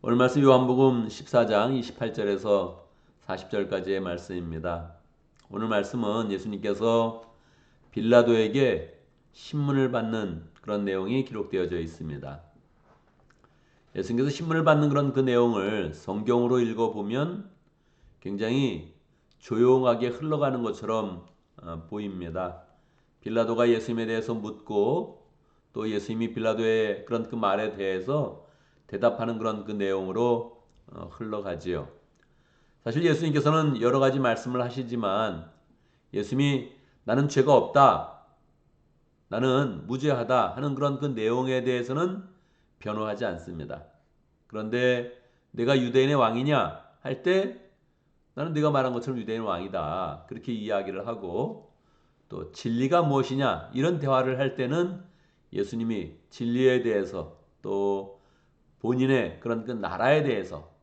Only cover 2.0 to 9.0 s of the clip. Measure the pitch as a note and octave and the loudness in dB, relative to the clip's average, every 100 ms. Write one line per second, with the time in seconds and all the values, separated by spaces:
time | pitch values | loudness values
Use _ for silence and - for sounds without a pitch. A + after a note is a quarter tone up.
2 | A#2 A2 G#2 G2 G#2+ G2+ F2 - - _ | -6 -4 -2 -2 2 2 0 -8 -20 _
3 | _ _ - F#2 - - - F#2+ F#2 F#2+ | _ _ -10 -10 -6 -4 -2 -4 -2 -2
4 | F#2 F2 F2 F2+ E2+ D#2+ E2+ E2+ E2 E2 | -2 -6 -6 -8 -6 -6 -6 -6 -10 -18
5 | _ _ _ _ _ G2+ A2 G#2+ G2 B2 | _ _ _ _ _ -6 0 0 -2 -4
6 | G#2+ A2 A2 F#2+ G#2+ G2+ G#2 G2+ A2+ A#2 | -2 -2 -2 -4 -6 -6 -4 0 2 2
7 | A2+ A2+ - _ _ _ _ _ _ - | 0 -4 -18 _ _ _ _ _ _ -4
8 | A2 A#2+ A#2+ A2+ A2 B2 C3 F2 - - | 6 6 8 4 4 2 2 0 -6 -18